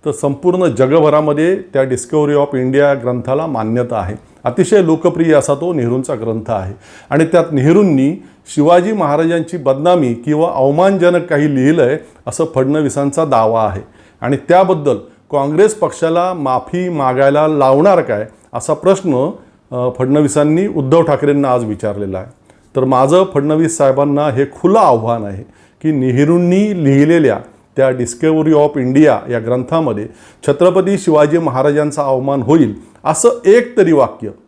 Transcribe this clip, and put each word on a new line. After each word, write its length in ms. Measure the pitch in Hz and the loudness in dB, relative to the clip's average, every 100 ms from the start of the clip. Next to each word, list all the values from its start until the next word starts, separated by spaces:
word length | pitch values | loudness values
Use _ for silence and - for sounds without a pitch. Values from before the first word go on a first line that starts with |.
तर 60 | 151 | -6
संपूर्ण 560 | 147 143 139 180 180 180 | -4 -4 -2 -2 0 0
जगभरामध्ये 880 | 120 131 160 151 151 151 147 165 196 | 0 2 4 4 2 2 0 0 -2
त्या 260 | - 139 | -4 -2
Discovery 540 | 135 123 - 156 147 147 | -2 -4 -4 -2 0 0
of 240 | 143 131 | 0 -2
India 340 | 127 135 143 139 | -2 2 2 0
ग्रंथाला 440 | 120 123 117 139 160 | -2 -6 -4 -4 -4
मान्यता 500 | 127 110 117 123 113 | -6 -4 -4 -2 -4
आहे. 340 | 92 - _ _ | -6 -10 _ _
अतिशय 400 | 127 123 180 208 | -8 -2 2 2
लोकप्रिय 500 | 170 160 175 170 165 | 2 2 0 0 2
असा 200 | 151 135 | 2 2
तो 180 | 139 170 | -4 -2
नेहरूंचा 420 | 160 117 123 131 | -4 -2 -4 -4
ग्रंथ 360 | 131 113 113 107 | -6 -6 -6 -4
आहे 240 | 107 95 101 - - - | -6 -6 -12 -20 -20 -4
आणि 140 | 139 | -2
त्यात 200 | 160 170 135 | 2 2 0
नेहरूंनी 720 | 147 135 170 202 139 135 180 - _ - | 0 2 4 4 2 0 -2 -12 _ -10
शिवाजी 380 | - 147 175 180 | 0 4 4 2
महाराजांची 640 | 214 156 147 165 170 165 180 | -2 -2 0 0 -2 -4 -6
बदनामी 580 | 139 135 160 180 135 | -2 0 2 2 0
किंवा 380 | 117 135 151 170 | -2 -4 -2 -2
अवमानजनक 720 | - 135 147 185 196 175 175 175 | 0 0 2 2 2 2 0 -2
काही 280 | 147 151 | -2 0
लिहिलंय 440 | 135 131 165 127 147 - _ - | 2 2 2 2 0 -8 _ -12
असं 180 | - 160 | -6 -4
फडणवीसांचा 680 | 151 131 147 147 143 143 143 | -2 0 0 -2 -2 -4 -2
दावा 400 | 160 127 110 113 | 0 0 2 0
आहे 160 | 107 95 - _ _ _ | -2 -4 -12 _ _ _
आणि 160 | 120 139 - | -6 -6 2
त्याबद्दल 480 | 175 185 165 143 107 - _ _ | 2 2 0 -2 -4 -6 _ _
काँग्रेस 440 | 147 139 156 208 | -4 -2 2 0
पक्षाला 600 | 214 165 - 165 165 180 | 2 -6 -2 -2 0 -2
माफी 540 | 180 135 127 - 175 180 | -4 -4 -4 -4 -6 -4
मागायला 600 | 165 135 127 139 143 156 | -2 -2 2 2 2 0
लावणार 520 | 156 131 135 180 185 | 2 2 4 4 2
काय, 260 | - 104 110 _ _ | 0 -4 -6 _ _
असा 220 | 120 - | -12 -6
प्रश्न, 560 | 151 180 190 190 127 143 - - _ _ | -2 0 0 0 -2 -2 -6 -20 _ _
अ, 160 | 127 123 123 | -6 -6 -2
फडणवीसांनी 720 | 131 143 147 147 147 160 202 | 0 2 2 0 0 0 -2
उद्धव 340 | 165 131 165 | -4 0 2
ठाकरेंना 500 | 156 139 143 143 139 | 2 0 0 0 0
आज 120 | 123 | 0
विचारलेला 540 | 113 101 110 101 98 95 | -2 -6 -6 -6 -8 -8
आहे. 80 | 113 - _ _ _ - | -12 -20 _ _ _ -4
तर 80 | |
माझं 400 | 131 131 135 175 190 | 0 2 4 4 2
फडणवीस 420 | 147 143 156 160 - | -2 -2 0 -2 0
साहेबांना 540 | 139 131 143 143 147 | 0 2 0 0 -2
हे 140 | 127 | -2
खुलं 340 | 139 - 170 214 | -4 -2 0 2
आव्हान 460 | 185 120 110 117 | 4 2 0 -6
आहे 180 | 104 98 - _ _ _ | -6 -12 -16 _ _ _
की 100 | 156 | -4
नेहरूंनी 920 | 151 131 127 147 175 175 185 214 190 | -2 0 0 2 2 2 2 0 0
लिहिलेल्या 540 | 143 139 151 170 143 104 - _ _ - | 2 2 4 4 2 0 -8 _ _ -2
त्या 120 | 131 | 0
Discovery 680 | 127 120 - 160 156 156 | 0 -6 -2 0 0 2
of 280 | 151 147 147 | 2 2 0
India 480 | 127 135 151 113 - | 0 4 4 4 -2
या 80 | 120 | -6
ग्रंथामध्ये 680 | 110 127 127 165 151 104 110 - - _ - | -4 -4 -2 -4 -2 -4 -8 -14 -20 _ -4
छत्रपती 520 | 139 175 180 185 196 | 2 2 2 0 -2
शिवाजी 400 | - 151 147 165 | 0 2 4 2
महाराजांचा 640 | 165 127 139 147 151 147 | -2 -2 0 0 -2 -4
अवमान 400 | 143 131 135 139 | -2 -2 -2 -4
होईल 320 | 117 160 120 101 - _ | 2 2 2 -2 -16 _
असं 240 | - 165 233 233 - | -4 0 0 0 2
एक 300 | 226 240 - | 2 2 0
तरी 160 | 190 | 2
वाक्य 360 | 156 117 - 107 - | 2 0 -2 -14 -14